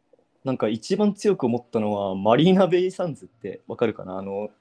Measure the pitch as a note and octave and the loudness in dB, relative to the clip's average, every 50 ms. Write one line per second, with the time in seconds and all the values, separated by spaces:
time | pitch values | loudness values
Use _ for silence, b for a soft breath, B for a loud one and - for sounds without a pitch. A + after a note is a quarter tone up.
0 | _ _ _ _ _ _ _ _ - C3+ B2+ - - A2 A2+ A2 - - F#3+ F#3 | _ _ _ _ _ _ _ _ -6 -6 -4 -2 -2 -2 -2 -4 -4 -4 -2 2
1 | G#3 G#3 G3+ - - G#3+ F#3+ F#3 - A#2+ A#2 A#2 - _ - A#2 G#2+ G#2 G#2 G2+ | 2 0 0 0 0 0 0 2 0 -2 -2 -2 -4 _ -4 -2 -2 -2 -2 -2
2 | G2+ G2 F#2+ G2 G2 A2 A2+ C3 D#3 F#3 F#3 F#3 G3 F3 F3 F3+ F#3 F#3 F#3 - | -2 -4 -4 0 2 4 4 6 6 6 6 6 4 4 2 2 0 0 -2 -4
3 | F3+ F3 C3 - - - _ _ - G2 - - _ - A#2 - A#2+ A2 G#2 - | -6 -6 -6 -10 -14 -20 _ _ -12 -12 -12 -12 _ -12 -6 -4 -2 -2 -4 -4
4 | F#2+ F#2 F#2 F#2+ G2 G2 G2 G2 G#2 G#2 _ _ | -10 -12 -10 -10 -10 -8 -8 -8 -8 -10 _ _